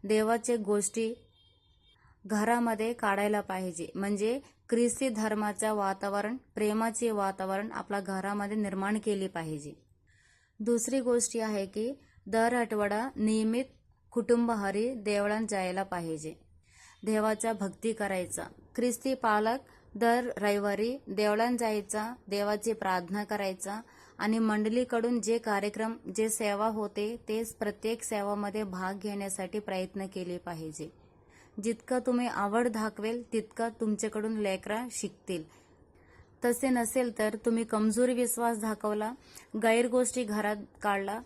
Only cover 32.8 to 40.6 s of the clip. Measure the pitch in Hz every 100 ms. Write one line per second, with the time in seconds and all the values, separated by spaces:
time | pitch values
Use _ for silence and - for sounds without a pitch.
32.8 | 220 214 214 240 233 226 220 - 233 226
33.8 | 220 208 220 214 214 220 208 190 190 214
34.8 | 247 - 196 - - 175 156 - - -
35.8 | - _ - - - - 240 240 269 247
36.8 | 226 262 247 220 214 214 - 226 226 214
37.8 | 220 214 254 247 240 240 233 226 220 208
38.8 | 214 208 214 262 - - - 220 226 226
39.8 | 240 247 240 254 214 208 208 208